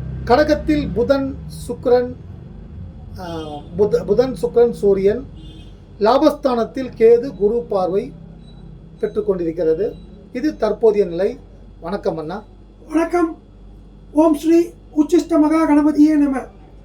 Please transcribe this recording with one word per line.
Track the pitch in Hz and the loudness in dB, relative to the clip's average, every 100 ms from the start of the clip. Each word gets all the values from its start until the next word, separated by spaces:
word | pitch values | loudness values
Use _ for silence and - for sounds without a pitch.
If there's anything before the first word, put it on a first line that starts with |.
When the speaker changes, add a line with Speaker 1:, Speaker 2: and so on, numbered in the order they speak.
| - - | -10 -6
Speaker 1:
கடகத்தில் | - 254 302 294 - 302 277 | 2 2 4 0 0 -2 -2
புதன், | 185 240 277 269 269 - | -2 0 0 -2 -8 -14
சுக்கிரன், | - - 240 254 247 247 254 - - - - - - - - - 196 | -12 -12 -4 2 2 0 -8 -18 -18 -18 -18 -18 -16 -16 -18 -18 -14
ஆ, | 180 165 156 147 - 175 | -12 -10 -10 -12 -8 -2
புத-, | 202 165 | 0 0
புதன், | 180 208 262 - | 0 0 0 -2
சுக்கிரன், | 240 240 240 | -2 2 2
சூரியன், | - 202 196 196 233 277 - - - - - - - | 2 0 2 2 0 -6 -18 -20 -20 -20 -20 -18 -2
லாபஸ்தானத்தில் | 208 269 302 294 269 240 - 269 254 - | 2 4 2 2 -2 -2 -2 -6 -6 4
கேது, | 226 233 277 185 | 6 6 2 -2
குரு | 208 233 - | -2 -2 -2
பார்வை | 196 180 190 262 - - - - - - - - - | -2 0 -2 -6 -12 -20 -20 -20 -20 -20 -20 -20 -8
பெற்றுக்கொண்டிருக்கிறது. | 208 214 208 185 165 156 160 160 214 - - - - | -6 -2 -2 0 -2 -2 0 0 -4 -8 -18 -20 -14
இது | 254 294 - | -6 -6 -2
தற்போதைய | 214 - 226 202 185 | -4 2 2 2 0
நிலை. | 170 208 262 - - - - | -2 -4 -4 -16 -20 -20 -14
வணக்கம் | 165 196 202 160 | -10 -6 -4 -4
அண்ணா. | 151 180 - - - - - | -6 -10 -14 -20 -20 -20 -4
Speaker 2:
வணக்கம். | 311 330 349 330 - - - - - - - - | -2 0 0 -2 -4 -18 -20 -20 -20 -20 -20 -4
ஓம் | 294 320 | 2 4
ஸ்ரீ | 294 320 339 339 - - 302 | 4 4 4 2 -4 -6 -2
உச்சிஷ்ட | 294 339 320 320 | 2 2 2 2
மகா | 302 320 311 | 4 4 4
கணபதியே | 294 302 294 302 302 | 4 4 4 4 4
நம. | 285 254 - - - - | 2 -2 -8 -16 -20 -20